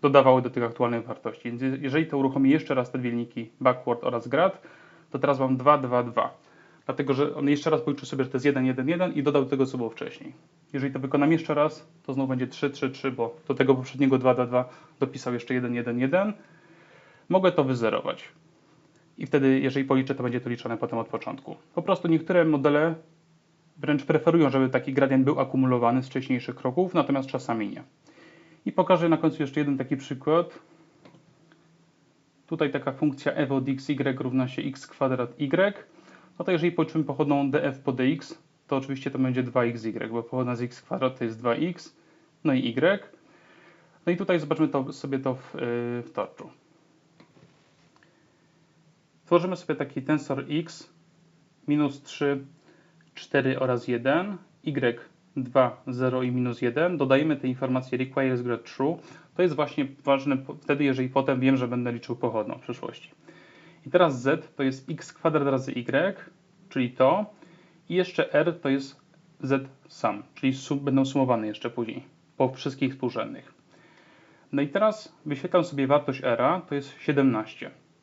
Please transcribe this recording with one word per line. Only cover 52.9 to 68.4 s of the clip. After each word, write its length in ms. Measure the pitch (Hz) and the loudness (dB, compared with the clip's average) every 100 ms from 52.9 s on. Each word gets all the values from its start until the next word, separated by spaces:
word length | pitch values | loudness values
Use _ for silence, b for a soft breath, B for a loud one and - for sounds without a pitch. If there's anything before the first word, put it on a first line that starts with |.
| b b | b b
cztery 440 | - - 139 131 - | -20 -2 0 0 0
oraz 300 | 131 120 120 | 0 -2 -2
jeden, 480 | 120 131 156 202 185 - _ | -2 0 0 -2 -8 -14 _
Y, 360 | 160 131 123 117 - _ _ 139 | -6 0 0 -2 -10 _ _ -8
dwa, 460 | 123 135 123 131 135 | 0 2 2 0 -8
zero 360 | 123 127 127 | -2 -2 0
i 80 | 123 | -2
minus 320 | 127 123 117 | -2 -2 -2
jeden. 340 | 123 143 175 165 | -2 0 0 0
Dodajemy 400 | 135 135 156 139 | 2 4 2 0
te 120 | 131 | -2
informacje 500 | 127 131 131 131 123 | -2 -2 -2 -2 -4
requires 440 | 131 139 131 127 | -2 -2 0 0
grad 220 | 123 117 | -2 -6
true. 340 | - - 139 165 B B B | -6 -2 -2 -2 B B B
To 80 | - | 0
jest 120 | 180 | 2
właśnie 320 | 143 147 - 131 - | 2 -2 -2 -6 -2
ważne 320 | 139 135 139 135 | 0 2 2 -2
po-, 180 | 135 | -4
wtedy, 300 | 147 - 147 | -6 -2 0
jeżeli 240 | 143 131 127 | 2 0 0
potem 320 | 135 135 127 | 0 0 2
wiem, 160 | 131 131 | 2 2
że 120 | 123 | 0
będę 240 | 123 120 | -2 -4
liczył 240 | 117 - 120 | -6 -8 -4
pochodną 420 | 120 110 101 - | -2 -2 -4 -8
w 20 | |
przyszłości. 500 | - 117 - - - _ B B B B B B 131 | -12 -10 -12 -14 -20 _ B B B B B B 0
I 40 | |
teraz 320 | 180 170 123 | 4 4 2
z 340 | 135 165 - - | 0 0 -4 -4
to 60 | |
jest 280 | 135 131 - | -2 -2 -8
x 220 | 156 - | -12 -12
kwadrat 360 | - 160 151 139 | -4 0 2 2
razy 240 | 131 131 | 0 -2
y, 420 | 123 120 135 185 196 - _ _ _ - | -6 -2 0 0 -2 -14 _ _ _ -6
czyli 220 | 135 123 | -4 -2
to. 360 | 123 131 185 208 B B B B B - | 2 4 4 -2 B B B B B -4
I 60 | |
jeszcze 380 | 180 180 - 139 | -2 0 -2 2
r 280 | 147 | 2